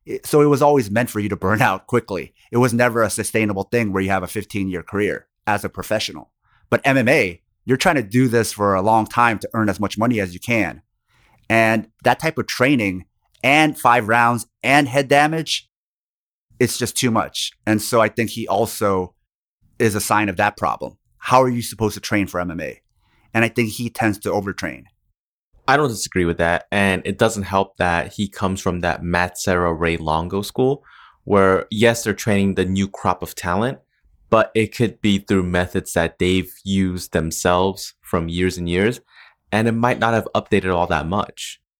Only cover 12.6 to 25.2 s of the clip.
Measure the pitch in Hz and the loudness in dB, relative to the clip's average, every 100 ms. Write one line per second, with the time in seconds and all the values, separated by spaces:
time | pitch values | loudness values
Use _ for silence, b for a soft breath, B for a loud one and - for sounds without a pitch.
12.6 | 127 135 101 92 - _ _ _ 127 151 | 2 2 0 -4 -10 _ _ _ 2 4
13.6 | 156 - 123 120 107 117 117 120 - _ | 2 2 2 4 4 4 4 2 -4 _
14.6 | 120 143 139 135 135 143 151 160 156 - | 0 2 2 0 2 4 4 0 -4 -6
15.6 | - _ _ _ _ _ _ _ _ - | -10 _ _ _ _ _ _ _ _ -2
16.6 | 120 - 120 - 127 113 67 - - - | -2 0 -6 -2 0 0 -2 -4 -8 -6
17.6 | - 107 - 120 107 - 113 120 104 98 | -2 -2 2 2 2 0 -6 -6 -2 -2
18.6 | 110 - 104 95 90 _ _ _ _ _ | -2 -2 0 0 -4 _ _ _ _ _
19.6 | _ - 113 101 - 107 104 87 104 - | _ -2 0 0 0 0 0 0 -2 0
20.6 | 85 57 65 - _ _ - 127 131 120 | -4 -4 -8 -14 _ _ 2 4 4 0
21.6 | 113 101 107 - - 104 95 87 87 85 | -4 -2 -2 -4 -4 -2 -2 -2 -4 -6
22.6 | 71 - _ _ _ _ _ 113 117 - | -8 -12 _ _ _ _ _ -2 0 0
23.6 | 113 107 117 - 110 101 104 98 98 87 | -2 -4 -8 -2 -2 -2 -2 -2 -4 -6
24.6 | 78 62 - _ _ _ | -8 -10 -18 _ _ _